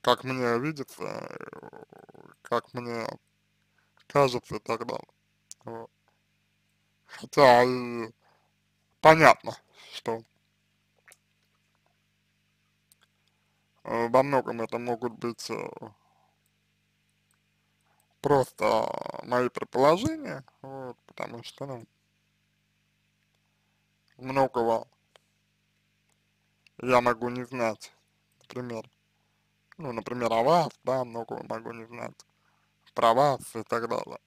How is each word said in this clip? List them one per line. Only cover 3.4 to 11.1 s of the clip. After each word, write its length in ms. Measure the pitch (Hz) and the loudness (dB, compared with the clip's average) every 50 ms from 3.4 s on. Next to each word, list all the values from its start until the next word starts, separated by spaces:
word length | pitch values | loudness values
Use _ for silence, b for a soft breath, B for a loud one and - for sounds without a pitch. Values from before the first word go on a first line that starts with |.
| _ _ _ _ _ _ _ _ _ _ _ _ _ | _ _ _ _ _ _ _ _ _ _ _ _ _
кажется 480 | _ - 147 139 131 123 120 _ - - | _ 2 4 4 4 2 -4 _ -8 -12
и 20 | 107 | -10
так 260 | _ - 117 113 117 | _ -6 -6 -6 -4
далее. 220 | - - - - _ _ _ _ _ _ _ _ _ - _ _ | -8 -8 -10 -10 _ _ _ _ _ _ _ _ _ -20 _ _
Вот. 260 | 117 113 117 113 - _ _ _ _ _ _ _ _ _ _ _ _ _ _ _ _ _ _ _ _ _ _ _ | -16 -14 -14 -16 -18 _ _ _ _ _ _ _ _ _ _ _ _ _ _ _ _ _ _ _ _ _ _ _
Хотя 580 | _ - - - - - 147 143 127 120 120 123 | _ -18 -18 -16 -4 4 8 8 10 10 8 6
и 480 | 127 127 123 123 120 120 117 113 113 - _ _ _ _ _ _ _ _ _ _ _ _ _ _ _ _ _ | 4 0 -4 -6 -8 -8 -8 -8 -10 -12 _ _ _ _ _ _ _ _ _ _ _ _ _ _ _ _ _
понятно, 560 | - 156 160 160 156 131 - - - 113 117 - _ _ _ - - - - | 8 8 8 10 10 8 8 8 0 -14 -14 -14 _ _ _ -20 -20 -18 -18
что, 300 | - _ 117 113 113 113 _ _ _ _ _ _ _ _ _ _ _ _ _ _ _ _ - | -8 _ -6 -6 -6 -10 _ _ _ _ _ _ _ _ _ _ _ _ _ _ _ _ -20